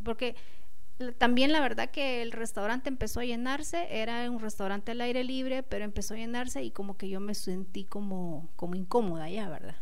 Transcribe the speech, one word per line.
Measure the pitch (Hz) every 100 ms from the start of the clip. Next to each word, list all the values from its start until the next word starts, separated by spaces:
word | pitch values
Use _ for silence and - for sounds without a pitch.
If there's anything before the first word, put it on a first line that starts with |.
porque | 220 226 247 233 - - - - - -
l-, | 254
también | 240 240 247 277
la | 311
verdad | 254 226 240
que | 311 277 240
el | 233
restaurante | 226 226 214 208 254 285
empezó | 262 220 233
a |
llenarse, | 247 233 247 277 302 339 349
era | 220 220 233 240
un | 240
restaurante | 214 208 196 202 214
al | 240
aire | 240 254
libre, | 254 262 262 262
pero | 262 202
empezó | 208 208 196
a | 220
llenarse | 233 240 247 277
y | 233
como | - 196 190
que | 190
yo | 190
me | 208
sentí | 208 - 185 185 202 190
como, | 202 202 185 175 160 165 -
como | 175 180
incómoda | 185 240 202 165 156
ya, | 202 196
¿verdad? | 147 - -